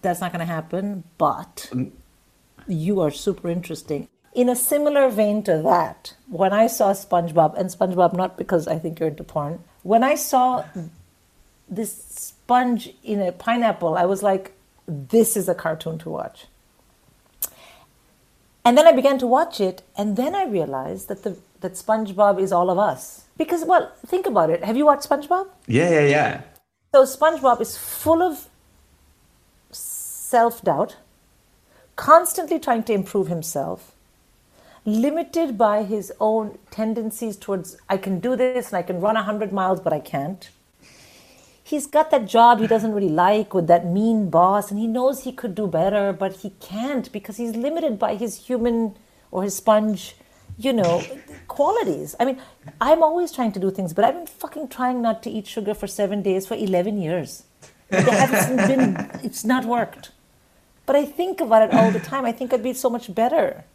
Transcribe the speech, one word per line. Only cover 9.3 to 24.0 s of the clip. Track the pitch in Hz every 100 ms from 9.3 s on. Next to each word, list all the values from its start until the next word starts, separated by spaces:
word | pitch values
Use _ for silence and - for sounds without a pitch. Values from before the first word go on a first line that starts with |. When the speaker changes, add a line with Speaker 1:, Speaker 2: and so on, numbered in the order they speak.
| 156 147 170 - _
Speaker 1:
when | 180 226
I | 254
saw | 302 - 262 254 247 - 190 165 - - _ _ _ _ _ _
this | 190 214
sponge | - - - - _ - 247 247 233 - -
in | - 202
a | 185
pineapple, | 175 - 240 233 196 170 170
I | 175
was | 196
like, | 202 190 190 _ _ _ -
"This | 147 135 226 220 214
is | 190
a |
cartoon | 170 160 160 - 160
to | 165
watch." | 156 - - - _ _ _ _ _ _ _ _ _ - - - - _ _ _ _ _ _ _ _
And | 240 247
then | 320
I |
began | 269 269 269
to | 247
watch | 254 330 -
it, | 190 185 _ -
and | 208 202
then | 269 392
I |
realized | 370 202 143 135 139 190 -
that | 196
the, | 214 175 _ _
that | 180
SpongeBob | 180 - 220 214 190 208 190
is | 190
all | 175 180
of | 180
us. | 208 - - - _ _
Because, | 311 349
well, | 330 359 - -